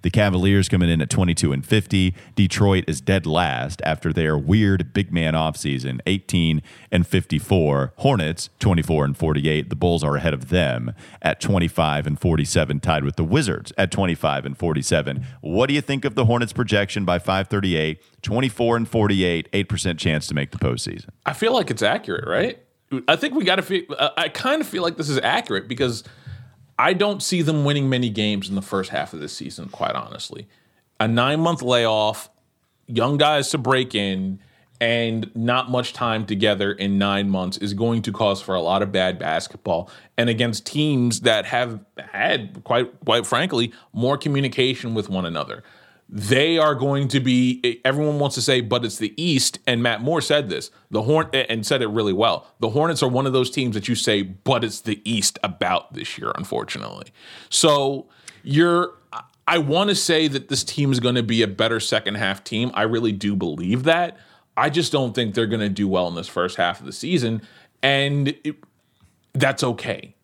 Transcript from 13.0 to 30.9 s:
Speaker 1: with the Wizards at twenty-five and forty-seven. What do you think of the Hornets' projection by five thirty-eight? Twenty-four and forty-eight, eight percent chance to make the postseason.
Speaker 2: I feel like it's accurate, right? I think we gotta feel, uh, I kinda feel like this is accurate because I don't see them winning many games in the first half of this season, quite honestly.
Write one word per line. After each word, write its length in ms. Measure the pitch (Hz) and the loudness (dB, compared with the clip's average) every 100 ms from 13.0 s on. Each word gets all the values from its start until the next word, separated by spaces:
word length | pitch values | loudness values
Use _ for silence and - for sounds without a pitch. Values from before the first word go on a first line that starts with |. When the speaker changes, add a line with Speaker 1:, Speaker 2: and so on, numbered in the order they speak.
| 69 | 0
Speaker 1:
with 100 | - | -2
the 80 | |
Wizards 480 | 80 127 120 76 - - | 0 2 0 -4 -6 -2
at 120 | 92 | 0
twenty-five 540 | - 92 82 80 69 69 | 0 0 0 0 -2 -4
and 120 | 71 | -4
forty-seven. 680 | 87 76 69 82 69 69 64 - | -2 -2 0 0 0 -6 -10 -12
What 280 | - 90 131 | -4 0 2
do 60 | |
you 80 | 143 | 2
think 220 | 139 139 | 0 -2
of 120 | 135 110 | -2 2
the 100 | 117 | 4
Hornets' 260 | 120 117 | 4 0
projection 520 | - 117 104 101 107 92 | -2 0 2 0 -2 0
by 120 | 87 | 0
five 300 | - 95 98 | 0 -2 0
thirty-eight? 560 | 104 98 82 78 80 _ _ | -2 0 0 0 -4 _ _
Twenty-four 540 | - 107 131 - 117 117 | -4 -2 -2 0 0 2
and 120 | 113 | 0
forty-eight, 600 | 117 104 98 90 85 - | 0 2 2 2 0 -2
eight 160 | 101 98 | -4 -2
percent 280 | 87 92 78 | -2 -2 -2
chance 300 | 90 76 - | 0 -2 -2
to 80 | 76 | -6
make 160 | 69 | -6
the 80 | - | -2
postseason. 480 | 69 60 - 50 - - - | -2 -2 -6 -10 -16 -6 -6
Speaker 2:
I 80 | |
feel 200 | - 226 | 0 0
like 180 | 254 160 | 0 -2
it's 100 | 113 | 0
accurate, 460 | 107 151 - 90 - | 0 0 -4 -6 -2
right? 240 | 95 220 247 _ _ _ 135 - | 0 0 -4 _ _ _ -4 0
I 80 | 160 | 2
think 180 | 294 269 | 0 0
we 100 | 180 | 0
gotta 160 | 190 | 0
feel, 220 | 170 190 165 147 | 0 -4 -4 -2
uh, 120 | 143 - | -2 0
I 100 | 160 | -4
kinda 380 | - - 311 247 | -4 -2 -2 -2
feel 180 | 185 | -2
like 140 | 170 165 | -4 -4
this 120 | 147 | -2
is 80 | 135 | 0
accurate 480 | 113 165 240 196 - | 2 0 0 -6 -4
because 340 | 123 131 113 - - - - - _ _ - | -4 -2 -4 -12 -20 -18 -18 -18 _ _ 2
I 160 | 139 | 2
don't 300 | 185 208 202 | 4 0 -2
see 180 | - 185 | -2 0
them 220 | 156 156 | 2 2
winning 260 | 143 147 135 | 2 2 2
many 200 | 127 123 | 2 0
games 400 | 107 107 101 95 | 0 0 0 -2
in 60 | 98 | -6
the 60 | |
first 280 | 98 98 92 | -2 -4 -2
half 240 | 71 80 | -4 -6
of 60 | 80 | -8
this 120 | 73 | -12
season, 360 | - - - 80 | -10 -12 -12 -14
quite 240 | - - 65 | -6 -4 -4
honestly. 520 | 55 - - - - _ _ _ _ | -8 -12 -14 -14 -18 _ _ _ _